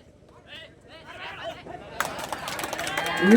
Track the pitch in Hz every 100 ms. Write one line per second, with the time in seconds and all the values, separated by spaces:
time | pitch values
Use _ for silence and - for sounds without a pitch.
0 | 571 - - - - 302 640 - 466 640
1 | - 359 508 - 659 359 349 349 - -
2 | - - - - - - - - - -
3 | - - 185